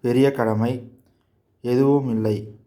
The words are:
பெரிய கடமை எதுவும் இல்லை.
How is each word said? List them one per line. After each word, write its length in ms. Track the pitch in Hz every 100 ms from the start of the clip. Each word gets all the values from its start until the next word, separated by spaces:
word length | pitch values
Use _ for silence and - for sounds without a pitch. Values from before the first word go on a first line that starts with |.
பெரிய 220 | 123 123 139
கடமை 420 | 135 113 110 117 127 - - _ _ _ _ _ _
எதுவும் 440 | 120 123 139 143 131
இல்லை. 280 | 113 110 104 - -